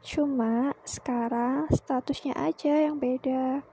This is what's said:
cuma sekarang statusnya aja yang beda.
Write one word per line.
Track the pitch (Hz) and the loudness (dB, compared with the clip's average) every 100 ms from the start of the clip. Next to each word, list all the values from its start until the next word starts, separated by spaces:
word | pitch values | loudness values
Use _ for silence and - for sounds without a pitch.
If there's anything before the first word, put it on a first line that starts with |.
| - | -6
cuma | - 294 269 226 226 277 - - | 0 0 2 2 2 0 -2 -8
sekarang | - - 240 233 240 240 269 311 | -6 -2 -2 0 0 0 0 2
statusnya | - - 254 - 277 277 - | 0 2 -4 -2 -4 -4 -2
aja | 294 320 294 294 302 | -2 0 2 4 2
yang | 294 | 0
beda. | 254 254 247 262 262 277 - | -2 -2 -2 0 0 -2 -6